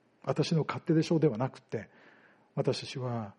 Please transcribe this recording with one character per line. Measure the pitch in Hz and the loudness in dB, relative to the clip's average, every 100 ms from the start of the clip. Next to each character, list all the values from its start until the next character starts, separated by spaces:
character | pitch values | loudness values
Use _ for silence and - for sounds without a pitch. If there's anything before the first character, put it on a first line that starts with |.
| _ _ | _ _
私 | - 131 151 | -4 0 2
の | 160 135 | 2 0
勝 | 127 - | -4 2
手 | |
で | 160 | 2
し | 151 | 4
ょ | 165 | 4
う | |
で | 151 | 4
は | 107 | 2
な | 131 | -4
く | - | -4
て、 | - 113 98 _ - - _ _ _ | -10 -10 -10 _ -20 -20 _ _ _
私 | - 139 120 | -4 -2 -2
た | - | -4
ち | 139 | -8
は | 127 117 104 | -4 -4 -6